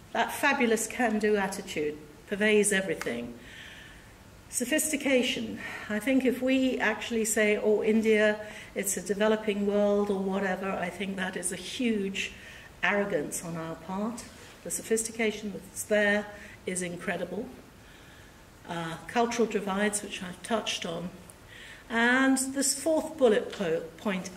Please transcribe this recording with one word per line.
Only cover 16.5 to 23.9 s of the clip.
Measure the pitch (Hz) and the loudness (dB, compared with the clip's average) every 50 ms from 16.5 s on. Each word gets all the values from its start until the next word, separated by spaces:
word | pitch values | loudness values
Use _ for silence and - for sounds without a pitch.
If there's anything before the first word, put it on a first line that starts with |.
| - - - | -18 -12 -8
is | 190 180 180 | -6 -4 -4
incredible. | 180 175 175 170 - 208 175 170 180 - 180 202 254 - - - - - - - - - - - - - - - - - - - - - - - - | -4 -4 -6 -6 -4 -4 -4 -4 -4 -6 -6 -6 -8 -8 -12 -16 -20 -20 -20 -20 -20 -20 -20 -20 -20 -20 -20 -20 -20 -20 -20 -20 -20 -20 -20 -16 -12
Uh, | - 170 170 165 160 170 - - | -10 -8 -6 -6 -8 -8 -10 -8
cultural | - - 240 233 233 233 - 220 | -2 0 2 2 2 2 0 0
divides, | 220 220 202 190 196 190 196 208 208 202 - | 0 0 -2 -2 -2 0 0 0 0 0 -2
which | - - - - 190 | -6 -8 -8 -8 -10
I've | 180 175 - | -10 -12 -10
touched | - - 240 214 - - - - - | -6 -2 -2 -2 -2 -2 -4 -4 -4
on. | 180 165 175 170 185 - - - - - - - - - - - - - - - - | -6 -6 -6 -8 -8 -10 -14 -18 -20 -20 -20 -20 -20 -20 -18 -18 -18 -18 -18 -8 -2
And | 233 226 233 240 247 262 262 269 262 | 0 2 4 4 6 6 6 4 4
this | 254 262 269 269 277 262 - - - | 2 0 -2 -2 0 0 0 -2 0
fourth | - 330 320 311 - - - | 2 2 2 2 0 -2 0
bullet | - 262 226 208 165 - - | 4 6 6 6 4 2 -2
po-, | - - 196 165 160 165 165 - | -4 -4 -2 0 0 -2 -2 -6